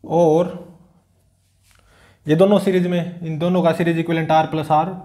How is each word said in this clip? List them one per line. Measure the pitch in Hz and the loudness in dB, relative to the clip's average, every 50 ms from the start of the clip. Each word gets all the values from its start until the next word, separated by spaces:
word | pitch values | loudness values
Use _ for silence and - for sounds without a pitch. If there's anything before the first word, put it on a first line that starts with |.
| - | -8
और | - 160 165 175 160 156 165 180 180 - - - - - _ _ _ _ _ _ _ _ _ _ _ _ _ _ _ _ _ _ _ _ _ _ _ _ _ _ _ _ _ _ | -2 0 2 4 4 4 2 0 -2 -6 -14 -18 -20 -20 _ _ _ _ _ _ _ _ _ _ _ _ _ _ _ _ _ _ _ _ _ _ _ _ _ _ _ _ _ _
ये | 147 151 | 0 4
दोनों | 165 190 202 208 190 | 4 4 4 4 2
सीरीज | - 202 185 185 180 | 2 2 0 0 0
में, | 180 175 175 165 175 - - | 0 -2 -2 -4 -6 -10 -12
इन | 170 160 160 147 | -10 -8 -6 -4
दोनों | 165 180 180 185 - | -2 0 0 2 2
का | 175 156 | 2 0
सीरीज | - 175 165 165 160 | 0 -2 -2 0 -2
इक्विवेलेंट | 160 170 165 165 160 156 160 | -2 -2 -2 -4 -2 2 2
R | 156 156 156 | 2 2 0
प्लस | 160 156 147 - 156 | -4 -6 -2 0 0
R | 151 160 185 190 180 - | 0 0 -2 -6 -12 -16